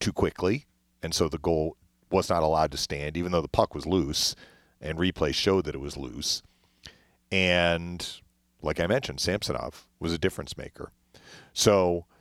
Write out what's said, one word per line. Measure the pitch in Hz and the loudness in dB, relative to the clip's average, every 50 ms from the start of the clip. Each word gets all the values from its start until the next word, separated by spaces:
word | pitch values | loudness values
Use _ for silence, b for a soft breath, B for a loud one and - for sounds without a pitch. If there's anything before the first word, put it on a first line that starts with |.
too | - 104 | -4 -4
quickly. | - - - 82 - - 90 92 110 147 - _ _ _ _ _ _ _ | 0 0 0 0 0 0 0 2 2 0 -4 _ _ _ _ _ _ _
And | - 82 82 | -8 -4 0
so | - 90 80 | 0 0 0
the | - 80 | 0 -2
goal | - 87 82 80 78 80 - _ _ _ _ _ _ _ | 0 0 2 2 0 -2 -4 _ _ _ _ _ _ _
was | - 95 90 - | 0 0 2 2
not | 92 85 80 | 2 2 2
allowed | 78 80 80 78 76 | 4 4 4 2 2
to | 67 69 | 0 -4
stand, | - - - 71 73 76 76 | -6 -6 -6 -6 -6 -6 -4
even | 82 87 90 | -4 -4 0
though | 90 85 | 0 0
the | 76 71 | 0 2
puck | - - 110 - - | 2 2 2 2 0
was | 76 - | -8 -4
loose, | 78 92 95 80 69 80 - - - - b b b b b b b b b | 0 2 2 2 2 0 -2 -2 -2 -4 b b b b b b b b b
and | - 76 78 80 | -8 -8 -2 0
replay | 90 92 87 - - 73 69 | 0 0 2 2 0 0 2
showed | - - 101 98 95 85 | 2 2 4 4 4 2
that | 73 71 | 0 -6
it | 69 | -6
was | 67 73 71 | -8 -8 -8
loose. | 69 67 62 57 65 - - - - - b b b b b b b b b b b b b b b _ _ | -10 -10 -10 -10 -8 -4 -4 -4 -4 -6 b b b b b b b b b b b b b b b _ _
And | - 95 95 90 87 87 87 85 85 82 85 87 87 85 - - - - - _ _ _ _ _ _ _ | 2 2 4 4 6 6 4 4 2 0 -2 -6 -8 -8 -10 -12 -12 -16 -20 _ _ _ _ _ _ _
like | - 78 78 - | -4 -4 -2 0
I | 82 87 | 0 2
mentioned, | 107 135 - - - 67 | 2 0 0 -4 -8 -4
Samsonov | - - 90 107 - - - 58 60 60 - - - _ _ _ | -2 -2 -2 -2 -2 -4 -4 -4 -6 -8 -10 -14 -20 _ _ _
was | - 82 85 | -4 -4 -2
a | 80 | 0
difference | 78 95 - - 78 - - - | -2 -2 -2 -4 -10 -12 -10 -12
maker. | - - - - - - - _ _ _ B B B B B B B B | -12 -14 -12 -14 -16 -16 -16 _ _ _ B B B B B B B B
So | B - - 113 104 98 92 90 87 85 87 _ _ _ | B 2 4 6 6 6 6 4 2 -2 -4 _ _ _